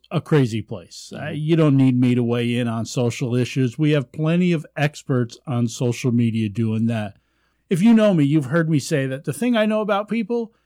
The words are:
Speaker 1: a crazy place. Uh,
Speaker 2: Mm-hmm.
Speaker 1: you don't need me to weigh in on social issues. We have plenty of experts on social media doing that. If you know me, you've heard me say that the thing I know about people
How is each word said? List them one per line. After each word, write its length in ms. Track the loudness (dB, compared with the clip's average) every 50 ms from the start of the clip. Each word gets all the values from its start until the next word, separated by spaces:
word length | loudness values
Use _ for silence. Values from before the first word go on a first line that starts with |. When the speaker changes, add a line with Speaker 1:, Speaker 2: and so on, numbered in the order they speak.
| _ -6
Speaker 1:
a 100 | -6 -6
crazy 400 | -2 2 2 4 4 2 0 -4 -6
place. 480 | -6 -12 -14 -14 -16 -20 -20 -20 -16 -14
Uh, 60 | -12
Speaker 2:
Mm-hmm. 140 | -10 -8 -8
Speaker 1:
you 200 | -6 -2 0 2
don't 200 | 4 4 4 6
need 220 | 6 6 4 4 4
me 160 | 4 4 2
to 80 | 2 0
weigh 340 | 0 -2 -2 -2 -2 -2
in 120 | -2 -2 -2
on 160 | -4 -4 -6
social 500 | -6 -4 -2 -2 -2 -2 -2 -4 -2 0
issues. 440 | 0 0 0 0 -2 -2 -2 0 0
We 140 | 0 2 2
have 200 | 0 0 -4 -6
plenty 400 | -4 -2 0 0 2 2 2 0
of 140 | -2 -4 -8 -4
experts 640 | -2 -2 -2 -2 -4 -6 -2 0 0 0 -2 -6 -16 _
on 220 | -6 -2 -2 -2 -2
social 440 | -2 -2 -2 -2 -2 -2 -2 0 0
media 360 | 2 0 0 0 -2 -4 -4
doing 380 | -2 -4 -4 -2 -2 -2 -2
that. 280 | -2 -2 -4 -6 -8 -12 _ _ _ _ _ _ _ _ _ _ -4
If 100 | -2 2 4
you 120 | 6 6
know 180 | 6 6 4 4
me, 100 | 4 2
you've 220 | 2 2 0 0
heard 220 | 0 0 0 0 2
me 80 | 0 0
say 280 | 0 0 -2 -2 -2
that 180 | -4 -6 -8 -6
the 80 | -8 -6
thing 240 | -4 -2 0 2
I 100 | 2 2
know 140 | 0 0 -2
about 280 | -2 -2 -2 -2 -2 -4
people 440 | -4 -4 -4 -4 -4 -6 -6 -8 _ _ _